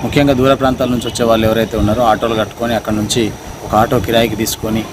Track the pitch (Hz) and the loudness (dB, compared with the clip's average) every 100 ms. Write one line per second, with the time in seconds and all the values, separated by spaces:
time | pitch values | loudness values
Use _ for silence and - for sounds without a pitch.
0 | 123 147 143 131 131 135 131 127 127 123 | 0 2 2 4 2 2 2 0 0 -2
1 | 117 - 117 113 110 113 110 110 104 110 | -2 -2 2 4 4 2 0 0 0 2
2 | 117 107 117 113 104 - 120 113 104 107 | 2 2 0 -2 -4 -4 -4 -4 -2 -4
3 | 104 - 107 - - - - 107 117 127 | -2 -2 -2 -4 -14 -14 -2 2 2 0
4 | 92 113 117 107 110 - 113 110 104 | 2 2 2 0 -4 -4 -4 -4 -4